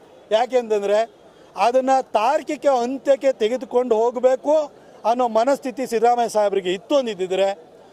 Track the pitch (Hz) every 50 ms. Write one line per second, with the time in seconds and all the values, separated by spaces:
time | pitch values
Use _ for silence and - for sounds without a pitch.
0 | - - - - - - 202 220 247 226 254 247 240 214 214 208 196 196 202 214
1 | 226 233 - _ - - - - - - - 185 196 233 247 262 254 262 269 262
2 | 254 - - 214 214 247 294 311 294 - 302 - - 285 269 240 233 247 277 262
3 | - 277 269 - 285 269 262 - 220 214 247 247 254 208 - 247 254 247 226 214
4 | 226 240 220 247 233 254 262 254 - 277 302 311 294 285 - - - - - -
5 | - 208 233 247 254 233 214 220 233 269 277 - - 208 196 269 254 - 233 220
6 | 220 240 240 240 233 208 - 214 208 202 190 196 175 180 180 196 - - 302 277
7 | 254 226 208 170 185 175 190 185 196 196 196 - - - - - - -